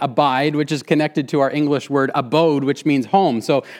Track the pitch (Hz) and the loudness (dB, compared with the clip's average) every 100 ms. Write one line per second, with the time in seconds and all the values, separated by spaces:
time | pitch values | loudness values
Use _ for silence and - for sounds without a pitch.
0 | 143 120 143 127 151 147 147 151 - 151 | -2 0 0 2 0 0 -2 -4 -2 0
1 | 151 156 131 151 135 147 147 143 - 139 | 0 -2 -2 0 0 0 0 -2 -2 0
2 | 135 143 123 151 165 143 135 143 156 139 | 0 -2 0 2 2 2 0 -2 0 0
3 | 117 196 185 117 107 139 - - | 2 2 2 0 0 -2 -2 -12